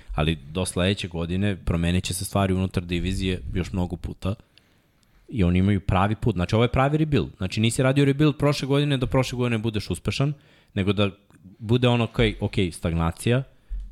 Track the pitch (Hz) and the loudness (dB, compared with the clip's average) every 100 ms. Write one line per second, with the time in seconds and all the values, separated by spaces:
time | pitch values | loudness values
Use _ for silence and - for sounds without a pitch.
0 | - - 80 80 - 85 90 - 90 101 | -8 -2 0 -2 -4 -6 -4 -2 0 -2
1 | 92 85 82 92 104 92 - 85 85 90 | -4 -6 -4 -2 -2 -2 -2 0 2 0
2 | - 92 98 98 95 92 92 92 87 87 | -2 -6 -4 0 0 0 -2 -4 -4 -4
3 | 87 95 95 90 - 95 85 95 87 87 | -2 -2 -2 -4 -4 -4 -4 -4 -4 -6
4 | - - 92 107 _ _ _ _ _ _ | -10 -8 -6 -6 _ _ _ _ _ _
5 | _ _ - 123 87 90 95 101 - 92 | _ _ -8 0 2 4 4 2 2 2
6 | 104 110 - 90 87 110 120 131 135 151 | 2 0 -2 0 0 2 2 2 2 2
7 | 156 135 69 - 92 - 113 - 131 139 | 0 0 0 -4 -6 0 0 2 2 4
8 | 139 139 156 135 143 143 135 139 147 135 | 4 4 2 2 0 0 0 0 0 0
9 | 123 131 127 123 123 113 113 107 - 90 | 0 0 0 -2 -2 0 -2 -4 -4 -6
10 | - - 139 147 _ _ _ 101 95 98 | -4 -2 -2 -4 _ _ _ -2 0 2
11 | 101 - _ _ 92 95 107 123 123 120 | 0 -2 _ _ -20 -8 0 2 4 2
12 | 113 - 113 101 104 - 90 - 90 82 | 0 2 0 0 -2 0 -2 -2 -2 0
13 | 82 - 113 123 139 _ - - - | 0 0 0 0 -2 _ -10 -10 -10